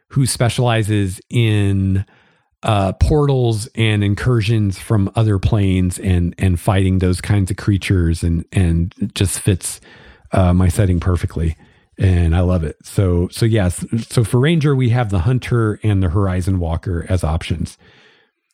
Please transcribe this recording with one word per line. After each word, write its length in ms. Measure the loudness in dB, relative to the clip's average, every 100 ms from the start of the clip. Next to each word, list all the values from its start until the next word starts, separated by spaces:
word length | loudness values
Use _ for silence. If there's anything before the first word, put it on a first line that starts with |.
| _
who 160 | -2
specializes 920 | 0 0 -2 0 0 0 0 0 -2 -6 -4
in, 760 | 0 2 2 0 0 0 -2 -4 _ _ _ _ _
uh, 320 | -2 0 0
portals 720 | 0 0 2 2 2 0 -2 -4
and 280 | -2 0 2
incursions 760 | 0 0 0 0 2 0 0 -4
from 320 | -2 0 0
other 240 | 0 2 2
planes 600 | 0 0 2 2 0 -2
and, 340 | 0 0 0 0
and 220 | 0 0
fighting 400 | 0 0 2 2
those 200 | 2 0
kinds 320 | 0 0 0
of 60 | -2
creatures 640 | 0 0 2 2 2 0
and, 220 | 0 -2 -2
and 580 | 0 2 2 -2 -4 -6
just 240 | -2 -2 -2
fits, 420 | 0 0 -4 -14 -18 -20 -20 -20 -4
uh, 220 | 2 4
my 160 | 4 2
setting 320 | 2 0 0
perfectly. 560 | 0 -2 -2 -4 -4 -6 -12 _ _ -2
And 380 | 2 2 2
I 40 | 2
love 240 | 2 0
it. 140 | -4 -10
So, 440 | -6 -2 0 0 -2
so 160 | -2
yes. 400 | 0 2 0 -2 -6 -8 -4
So 140 | -2
for 160 | 0 2
Ranger, 360 | 2 2 0
we 140 | 2 2
have 200 | 0 0
the 100 | 0
Hunter 600 | 0 -2 0 0 0 -2
and 180 | 0 0
the 80 | 0
Horizon 500 | 0 0 -2 -2 -2
Walker 460 | -2 -4 -4 -6 -2
as 160 | -2
options. 540 | -2 -4 -4 -6 -8 -12 _ _ _ _ _ _ _